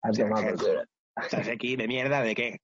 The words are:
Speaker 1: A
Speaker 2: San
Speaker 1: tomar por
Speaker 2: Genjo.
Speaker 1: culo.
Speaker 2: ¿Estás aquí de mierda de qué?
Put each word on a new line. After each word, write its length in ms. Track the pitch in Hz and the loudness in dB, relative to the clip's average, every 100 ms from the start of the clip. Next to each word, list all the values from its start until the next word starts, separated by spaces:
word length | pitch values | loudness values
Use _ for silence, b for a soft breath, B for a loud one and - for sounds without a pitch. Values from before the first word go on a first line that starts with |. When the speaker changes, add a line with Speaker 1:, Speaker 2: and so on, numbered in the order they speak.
Speaker 1:
A 120 | 113 | 2
Speaker 2:
San 140 | 110 107 | 2 2
Speaker 1:
tomar 160 | 107 | 2
por 60 | 107 | 0
Speaker 2:
Genjo. 140 | 90 107 | 0 0
Speaker 1:
culo. 180 | 80 - _ _ - | 0 -2 _ _ -10
Speaker 2:
¿Estás 240 | - - - | -4 -4 -2
aquí 260 | 117 123 127 | -4 -2 -2
de 120 | 110 | -2
mierda 340 | 127 131 143 | 0 2 2
de 140 | 117 107 | 2 0
qué? 220 | 120 110 | -2 -4